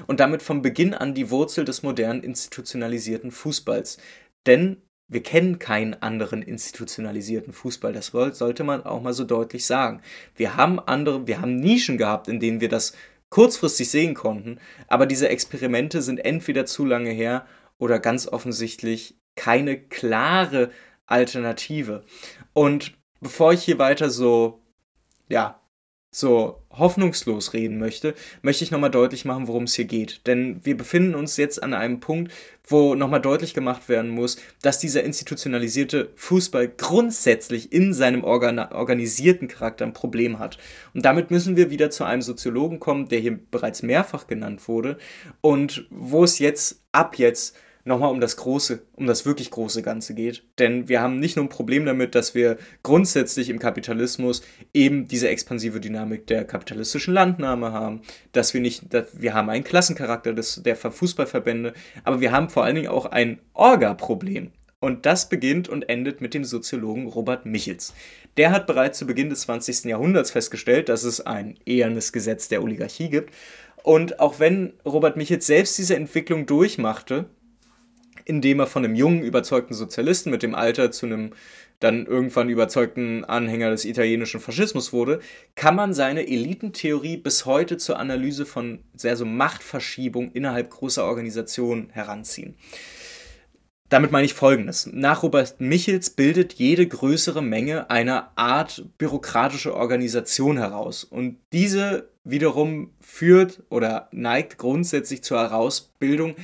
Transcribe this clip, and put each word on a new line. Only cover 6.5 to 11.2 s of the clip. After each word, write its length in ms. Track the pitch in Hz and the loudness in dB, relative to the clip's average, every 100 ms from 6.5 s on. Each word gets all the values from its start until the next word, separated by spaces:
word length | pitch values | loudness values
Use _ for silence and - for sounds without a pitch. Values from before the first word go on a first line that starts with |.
| 117 - - 113 - 110 104 101 110 117 | -10 -10 -12 -12 -10 -10 -8 -6 -6 -8
Fußball. 400 | - 123 - 110 | -12 -12 -8 -8
Das 200 | 104 - | -8 -6
woll-, 220 | 120 135 | -2 -2
sollte 300 | 135 120 120 | -2 -4 -2
man 200 | 147 135 | -4 -4
auch 160 | - 120 | -6 -6
mal 140 | 123 | -4
so 100 | 123 | -4
deutlich 400 | 123 117 113 123 | -2 -2 -2 -4
sagen. 380 | - 127 123 - - - - - | -2 0 -2 -4 -16 -20 -14 -4
Wir 200 | 110 - | -2 2
haben 220 | 151 180 | 2 2
andere, 460 | - 131 147 135 | -2 -2 0 -2